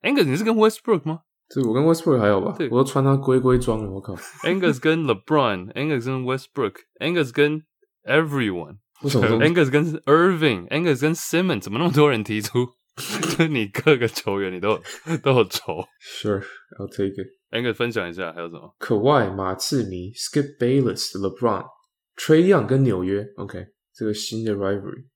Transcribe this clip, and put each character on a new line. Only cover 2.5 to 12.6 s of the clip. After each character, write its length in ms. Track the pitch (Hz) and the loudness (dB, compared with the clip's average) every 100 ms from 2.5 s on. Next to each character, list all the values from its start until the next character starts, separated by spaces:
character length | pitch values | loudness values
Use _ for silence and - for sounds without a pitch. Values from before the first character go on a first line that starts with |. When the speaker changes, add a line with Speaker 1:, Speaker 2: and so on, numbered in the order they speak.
| 180 | -4
Speaker 1:
对。 120 | 147 | 0
Speaker 2:
我 80 | 120 | 2
都 60 | |
穿 200 | 135 139 | 2 2
他 140 | 135 139 | 2 2
龟 220 | 139 131 | 4 2
龟 180 | 127 127 | 4 2
装 240 | 120 110 | 2 -2
了， 80 | 107 | -2
我 80 | 95 | -8
靠。 160 | - 90 - - | -10 -14 -14 -6
Speaker 1:
Angus 360 | - 185 175 131 | -2 0 0 2
跟 240 | 156 160 | 2 2
LeBron，Angus 1000 | 151 101 - 151 127 95 92 - 147 139 120 | 0 -2 0 0 2 -2 -6 -6 -4 -2 -4
跟 180 | 131 | -6
Westbrook，Angus 1080 | 127 131 - - 113 - _ _ 147 175 135 | -4 -4 -6 -4 -4 -4 _ _ -4 -2 -2
跟 300 | 120 147 156 156 _ _ _ | 2 2 2 -8 _ _ _
everyone。 720 | - 147 160 143 110 90 85 101 _ _ | 0 0 2 0 0 -2 -8 -14 _ _
Speaker 2:
为 80 | 139 | -2
什 100 | 131 | 2
么 80 | 110 | 4
都 120 | 113 | 4
Speaker 1:
Angus 320 | 147 170 143 | 2 2 2
跟 220 | 143 165 156 | 2 0 -4
Irving，Angus 1000 | - 156 180 175 151 117 110 151 175 131 | 2 4 4 2 0 0 -4 -2 0 0
跟 140 | 147 165 | 0 -2
Simmons， 460 | - 165 185 120 | -2 0 0 -2
怎 100 | 104 | -4
么 80 | 107 | -2
那 60 | 170 | 0
么 60 | |
多 200 | 143 147 | 4 4
人 120 | 120 | 2
提 180 | 101 107 | -2 -4
出？ 260 | 98 123 | -2 -2